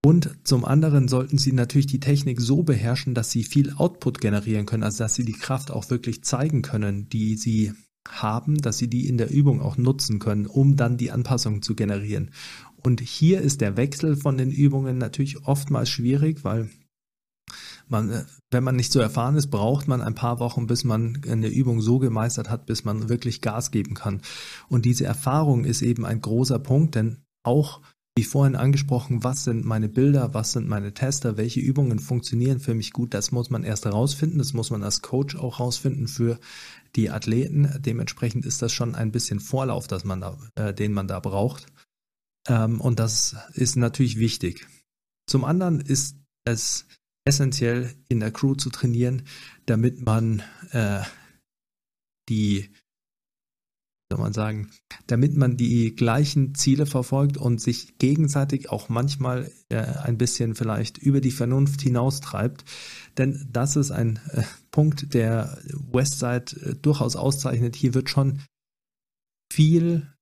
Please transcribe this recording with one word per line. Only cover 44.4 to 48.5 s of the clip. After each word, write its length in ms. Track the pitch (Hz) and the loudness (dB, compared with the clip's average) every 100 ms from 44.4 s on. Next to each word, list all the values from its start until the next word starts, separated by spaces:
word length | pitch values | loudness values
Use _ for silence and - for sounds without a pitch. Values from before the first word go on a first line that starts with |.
| 90 85 - _ _ _ _ _ - | -6 -6 -18 _ _ _ _ _ 0
Zum 160 | 135 | 0
anderen 380 | 123 175 185 151 | 2 0 2 0
ist 340 | 139 139 - - _ _ 120 | 0 -2 -2 -10 _ _ -4
es 400 | 113 - - - _ _ _ - | -2 -2 -6 -10 _ _ _ 0
essentiell, 680 | 143 135 - 120 120 123 - _ | 2 2 0 0 0 -4 -12 _
in 120 | 117 | -2
der 120 | 107 | -2
Crew 240 | 110 135 | -2 0